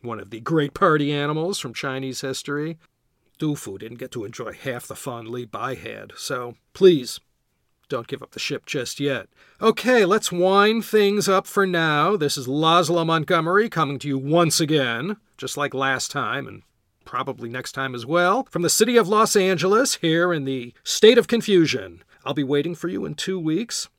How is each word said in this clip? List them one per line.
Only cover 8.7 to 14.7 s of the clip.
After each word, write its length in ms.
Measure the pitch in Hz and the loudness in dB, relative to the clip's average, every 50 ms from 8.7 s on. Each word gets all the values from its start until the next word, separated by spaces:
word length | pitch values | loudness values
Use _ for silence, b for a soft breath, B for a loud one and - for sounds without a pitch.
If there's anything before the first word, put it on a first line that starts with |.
| - 147 120 120 - - | -6 -6 -6 -6 -6 -4
yet. 280 | 139 143 135 117 92 _ b b b b b b | -2 -2 -2 -4 -8 _ b b b b b b
Okay, 460 | 202 226 220 - - 240 254 233 202 | 2 2 2 2 2 2 4 4 6
let's 260 | 170 196 220 - - | 4 4 2 0 -2
wind 540 | 180 175 175 185 190 196 202 214 220 233 208 | -2 2 2 4 6 6 4 4 2 0 -2
things 420 | - - 214 202 202 202 208 185 | 0 2 4 4 4 2 2 2
up 200 | 196 190 190 196 | 2 2 2 0
for 180 | - - 202 196 | 0 0 0 0
now. 500 | 190 175 170 165 160 151 147 151 175 208 | 2 0 0 0 2 2 2 2 2 2
This 220 | 196 151 143 - | 0 0 -2 -2
is 80 | 143 127 | -4 -4
Laszlo 580 | 123 131 151 160 160 170 175 175 151 175 170 165 | -4 -2 0 2 4 4 4 4 2 0 0 0
Montgomery 640 | 160 165 160 147 - 180 170 160 165 180 202 220 | 0 0 0 0 2 0 0 2 2 2 2 0
coming 300 | 226 - 170 156 139 143 127 | 0 0 -2 -2 -2 -2 -6
to 80 | - | -4
you 100 | 147 139 135 | -4 -4 -4
once 400 | 131 139 156 170 170 160 - - | -2 2 4 4 4 4 2 0
again, 580 | 165 143 | 0 2